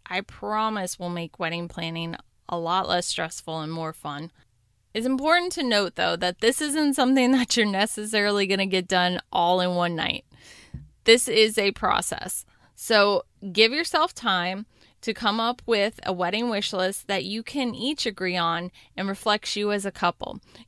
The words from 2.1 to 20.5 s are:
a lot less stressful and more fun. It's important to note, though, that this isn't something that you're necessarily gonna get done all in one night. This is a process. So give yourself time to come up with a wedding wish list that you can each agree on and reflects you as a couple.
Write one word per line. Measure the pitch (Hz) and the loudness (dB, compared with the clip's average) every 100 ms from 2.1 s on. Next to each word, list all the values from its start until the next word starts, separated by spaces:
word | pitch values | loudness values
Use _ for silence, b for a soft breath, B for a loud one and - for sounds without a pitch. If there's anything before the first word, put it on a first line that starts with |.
| 165 - _ - | -8 -16 _ -8
a | 175 | -4
lot | 165 185 185 | 0 0 0
less | 180 - | -2 -2
stressful | - 165 - - 160 | -4 -4 -6 -8 -6
and | 156 | -6
more | 165 160 | -6 -8
fun. | - 151 143 165 b b _ _ _ _ | -8 -10 -10 -12 b b _ _ _ _
It's | 220 247 | -4 0
important | 262 294 349 349 | 0 4 2 2
to | 349 | -2
note, | 254 208 185 - | 0 2 0 0
though, | 180 170 | -2 0
that | 180 180 | -2 2
this | 226 269 | 2 2
isn't | 302 302 294 277 | 0 2 2 4
something | 254 269 247 | 4 4 6
that | 262 240 240 | 4 2 2
you're | 208 | 2
necessarily | 196 214 - 214 220 202 202 196 | 2 0 -2 -2 0 2 2 2
gonna | 196 196 | 0 2
get | 185 185 | 0 2
done | 185 180 180 - | 2 2 0 -2
all | - 175 185 | 0 4 4
in | 180 175 | 2 2
one | 175 165 | 0 0
night. | - - - B B B B B B _ - | -4 -6 -14 B B B B B B _ 6
This | 240 - | 6 6
is | 220 220 220 | 4 4 4
a | 196 | 0
process. | - - - - - 190 - - b b b | 0 0 0 -2 -6 -6 -8 -10 b b b
So | - 214 202 196 - - 196 | 2 4 6 4 -2 -12 -4
give | 175 226 | 4 4
yourself | 294 330 320 330 | 4 0 0 0
time | - 233 185 180 190 220 b b b | 0 0 0 0 -4 -10 b b b
to | - | -6
come | 214 226 220 | -2 0 0
up | 226 247 - | -2 -2 0
with | 214 202 - | 2 2 -2
a | - | -6
wedding | 180 180 208 240 | -2 -2 0 -2
wish | 208 202 | -2 -2
list | 196 185 196 - | -2 -2 -2 -4
that | 196 | -4
you | 190 214 | -2 -8
can | - 285 247 165 | -6 -4 -4 -2
each | 247 302 233 | -4 -2 -4
agree | 196 185 180 | -4 -2 0
on | 170 165 180 B B - | 0 -2 -6 B B -6
and | 196 | -6
reflects | 196 226 214 - 208 | -2 0 0 -2 -4
you | 208 | -2
as | 202 196 | -2 -4
a | |
couple. | - 175 - - - B | -2 -2 -2 -10 -12 B